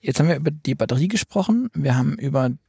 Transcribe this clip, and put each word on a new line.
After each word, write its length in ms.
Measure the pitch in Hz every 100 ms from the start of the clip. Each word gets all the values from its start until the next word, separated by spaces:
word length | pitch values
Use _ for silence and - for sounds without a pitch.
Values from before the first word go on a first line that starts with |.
Jetzt 180 | - 131
haben 80 | 160
wir 80 | 143
über 160 | 160
die 240 | 151 - 135
Batterie 320 | 139 131 180
gesprochen, 600 | 220 - 202 185 226 254
wir 220 | 160 143 123
haben 200 | 127 -
über 340 | 135 135 127 127